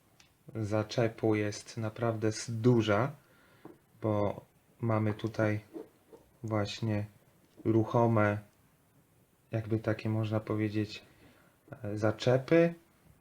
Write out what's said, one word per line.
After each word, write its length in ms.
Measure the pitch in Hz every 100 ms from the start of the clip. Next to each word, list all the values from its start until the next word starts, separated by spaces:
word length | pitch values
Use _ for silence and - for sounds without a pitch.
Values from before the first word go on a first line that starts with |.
| _ _ _ _ - 113
zaczepu 800 | 104 107 107 - 110 - 110 107
jest 420 | 107 - - -
naprawdę 500 | 110 - 117 110 110
s-, 240 | 110 -
duża, 600 | 113 123 117 104 101 139 - _ _ _ _ - - _ -
bo 440 | 110 104 104 - - _ _ -
mamy 320 | 117 110 107
tutaj 460 | 104 110 110 107 104 - - - _ _ - _ _
właśnie 640 | 110 110 101 - 113 104 104 _ _ _ _ - -
ruchome, 720 | 110 107 120 117 110 104 107 - _ _ _ _ _ _ _ _ _ -
jakby 280 | 113 110 110
takie 300 | 113 107 110
można 300 | 110 107 110
powiedzieć, 680 | - 107 107 107 104 - - _ - _ _ _ - -
e, 140 | 104 107
zaczepy. 760 | 107 110 123 127 - 165 170 170 _ _ _ _